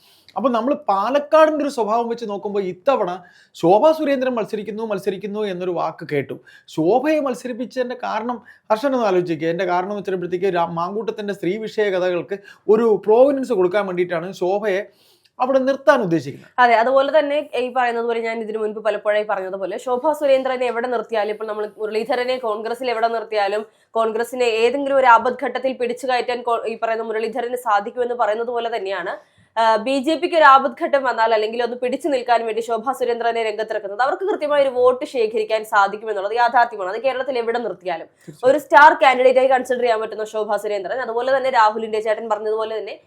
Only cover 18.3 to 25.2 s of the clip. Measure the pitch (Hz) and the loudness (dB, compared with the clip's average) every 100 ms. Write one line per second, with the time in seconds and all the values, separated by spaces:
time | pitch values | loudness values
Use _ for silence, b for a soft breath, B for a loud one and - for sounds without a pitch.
18.3 | 226 214 220 214 214 214 202 214 214 214 | -6 -8 -6 -6 -4 -4 -2 -2 0 0
19.3 | 196 185 196 185 214 262 247 311 302 285 | -2 -4 -8 -8 -8 -4 -2 -2 0 2
20.3 | 262 262 254 247 226 247 233 220 220 208 | 2 2 -2 -2 -2 -2 -4 -2 -2 -2
21.3 | 214 220 208 214 202 214 214 226 247 247 | -4 -6 -6 -8 -6 -4 -4 -2 -2 -2
22.3 | 254 226 214 220 240 254 226 233 226 214 | -2 -4 -4 -6 -6 -4 0 0 -2 -4
23.3 | 214 196 208 214 b b 226 226 220 233 | -2 0 -2 -6 b b -2 -2 -2 -4
24.3 | 254 240 220 240 277 277 269 254 226 | 0 0 2 2 0 0 4 6 6